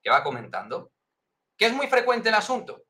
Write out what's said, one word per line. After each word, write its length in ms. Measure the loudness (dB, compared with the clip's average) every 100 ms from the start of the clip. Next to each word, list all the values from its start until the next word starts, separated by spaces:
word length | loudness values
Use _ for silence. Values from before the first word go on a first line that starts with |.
Que 80 | 4
va 140 | 2
comentando. 680 | 2 -6 -8 -10 -8 -12 -12 _ _ _ _ _ _ _
¿Que 80 | 0
es 80 |
muy 140 | 0 2
frecuente 420 | 2 2 0 2
el 60 | 2
asunto? 500 | 0 -6 -6 -18 _